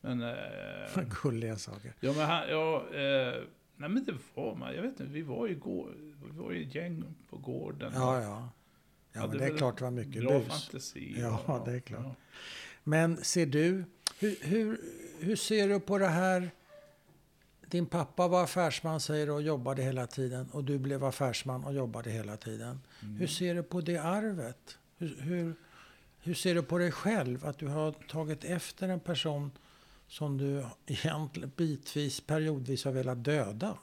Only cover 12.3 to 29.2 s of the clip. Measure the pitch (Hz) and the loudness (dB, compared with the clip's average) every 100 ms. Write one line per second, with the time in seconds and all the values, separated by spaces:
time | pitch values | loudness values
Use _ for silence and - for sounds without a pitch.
12.3 | - - - - - - 156 165 165 - | -16 -14 -12 -14 -8 4 6 6 4 2
13.3 | 180 156 147 165 190 175 - - - 208 | 4 4 6 6 4 -2 -4 -6 0 0
14.3 | 185 147 214 214 226 - - - - 170 | 0 2 2 2 -2 -6 -12 -14 -4 0
15.3 | 220 - 214 202 202 196 202 190 165 185 | 0 4 4 6 4 4 4 6 6 6
16.3 | 185 180 - - - - _ _ - _ | 4 2 -8 -20 -20 -20 _ _ -20 _
17.3 | _ _ _ - 175 170 175 143 - 180 | _ _ _ -2 0 2 0 -2 4 6
18.3 | 180 175 185 170 - 165 160 - 151 147 | 6 4 4 2 2 0 0 0 2 2
19.3 | 147 151 147 123 135 131 131 123 - 131 | 2 2 0 0 0 0 0 -2 -2 -2
20.3 | 127 131 151 135 143 135 139 135 - 135 | -2 -4 -4 0 0 0 0 0 2 2
21.3 | 113 131 127 139 139 123 113 117 110 104 | 2 -2 -4 -2 -2 -2 -4 -4 -4 -4
22.3 | 107 - 110 113 131 - - 104 104 175 | -6 -6 -6 -6 -8 -12 -14 -10 -2 -2
23.3 | 151 180 175 165 180 165 170 156 196 214 | 0 0 0 -2 -2 0 0 2 0 0
24.3 | 185 120 123 - - _ _ 165 143 143 | -2 -4 -8 -16 -20 _ _ -6 -4 -2
25.3 | 175 170 156 - - - - - _ 165 | 0 -2 -4 -14 -20 -20 -20 -20 _ -4
26.3 | 175 190 170 139 175 175 - 196 220 127 | 0 4 4 4 2 2 2 2 4 2
27.3 | 127 151 143 147 147 156 151 - 160 156 | 0 -4 -4 -2 0 0 -2 -6 -4 -2
28.3 | 151 - 175 - - 185 180 - 165 | -2 -2 -2 -2 -4 -2 0 0 0